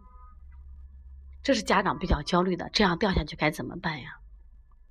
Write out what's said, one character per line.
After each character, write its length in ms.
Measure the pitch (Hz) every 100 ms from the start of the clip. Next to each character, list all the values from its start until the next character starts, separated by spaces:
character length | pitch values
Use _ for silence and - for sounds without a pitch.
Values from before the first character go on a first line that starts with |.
| - - - - - - - - - - - - - -
这 100 | -
是 80 | 233
家 220 | - 190
长 160 | 190 131
比 80 | 175
较 140 | 151
焦 180 | 147 175
虑 140 | 185 165
的， 140 | -
这 100 | -
样 140 | 196 175
掉 160 | 208
下 100 | 180
去 120 | 156 -
该 160 | 151
怎 140 | 151 -
么 120 | 175
办 220 | 170 151
呀？ 160 | 156 - - - - - - - -